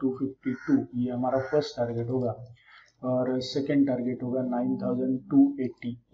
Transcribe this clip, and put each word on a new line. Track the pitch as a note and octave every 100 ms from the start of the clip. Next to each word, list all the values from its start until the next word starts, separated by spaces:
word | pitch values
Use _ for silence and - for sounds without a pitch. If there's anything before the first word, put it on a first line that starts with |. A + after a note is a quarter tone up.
टू | C3 -
फिफ्टी | C3+ - C3
टू, | B2 - B2+ A#2 B2
ये | B2
हमारा | B2 B2+ C3+
first | C3+ D3+ D3 -
target | A#2 A#2 A#2
होगा। | B2+ A#2+ - - - _ - - _
और | B2+ B2+ B2+ B2+
second | - D3 C#3 C#3+ C#3
target | B2 B2 A#2+
होगा | B2 C3
नाइन | B2+ B2 B2+ C3
थाउजेंड | C3 B2 C3 C3 -
टू | C#3 C#3 C#3
एटी, | A#2+ - A#2+ A#2+ _